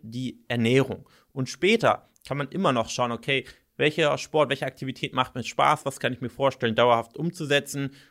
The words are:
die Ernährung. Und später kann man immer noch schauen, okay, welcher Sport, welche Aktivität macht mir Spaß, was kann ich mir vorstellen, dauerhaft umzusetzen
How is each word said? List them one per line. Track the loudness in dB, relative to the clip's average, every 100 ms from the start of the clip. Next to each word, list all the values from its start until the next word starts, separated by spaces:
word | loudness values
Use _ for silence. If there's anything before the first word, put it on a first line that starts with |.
die | -10 -8 -8 -10 -6
Ernährung. | 0 4 4 2 -4 -14 _ _
Und | -8 -8
später | -2 2 4 4 0 _ _ -8
kann | -8
man | -6
immer | -2 0
noch | 2 0
schauen, | -2 -4
okay, | -4 -2 -2 -4 -14 _ -2
welcher | 0 2 0 0
Sport, | 0 0 2
welche | 0 -6
Aktivität | -8 -10 -8 -4
macht | -2 -2 -6
mir |
Spaß, | -6 0 2 2 -2
was | -4
kann | -4
ich | -4
mir | -8
vorstellen, | -2 -2 0 0 4
dauerhaft | 4 4 0 -6
umzusetzen | -6 -4 0 0 0 -6 -8 -10 -20